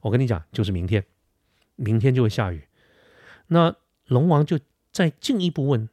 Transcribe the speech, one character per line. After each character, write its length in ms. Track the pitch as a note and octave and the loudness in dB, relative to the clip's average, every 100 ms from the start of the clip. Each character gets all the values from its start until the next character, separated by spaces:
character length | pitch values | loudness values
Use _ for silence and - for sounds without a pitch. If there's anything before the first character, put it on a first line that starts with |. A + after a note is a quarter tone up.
我 60 | A2+ | 0
跟 120 | A#2+ | 0
你 40 | |
讲， 160 | C3 F#2 - | 0 -4 -6
就 100 | - | -6
是 80 | G2+ | -4
明 160 | F2+ F2 | -4 -2
天， 180 | G#2 - _ _ _ _ _ _ | -2 -4 _ _ _ _ _ _
明 240 | - G#2+ A2+ | -8 -2 0
天 160 | C3 | 2
就 80 | B2+ | 2
会 60 | A2 | 0
下 240 | A2+ G2 | 0 -4
雨。 100 | E2+ _ _ _ _ _ _ - - _ | -6 _ _ _ _ _ _ -20 -20 _
那 240 | E3+ E3+ - _ _ _ | 2 2 -2 _ _ _
龙 200 | B2 E3+ | 0 4
王 160 | D3 | 2
就 160 | D3 D#3+ _ _ _ | 2 -2 _ _ _
再 160 | - E3+ | -2 -2
进 320 | - - A#3 | -2 -4 -2
一 100 | F3+ | 0
步 180 | D3+ C#3 | -2 0
问： 200 | B2+ A2 | -2 -2